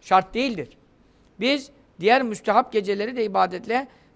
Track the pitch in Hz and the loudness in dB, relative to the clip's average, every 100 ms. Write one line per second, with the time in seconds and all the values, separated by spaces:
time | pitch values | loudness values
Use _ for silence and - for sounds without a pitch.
0 | - 190 185 226 269 196 123 - _ _ | 2 2 2 -2 -2 -4 -10 -16 _ _
1 | _ _ _ - 233 285 262 _ _ - | _ _ _ -4 -2 -2 -4 _ _ -2
2 | 185 254 247 208 - 208 247 214 196 196 | 2 4 2 -4 0 0 2 -2 -2 -4
3 | 214 254 214 196 185 180 - 240 269 _ | -4 -4 -2 0 0 -2 -4 -4 -4 _
4 | _ | _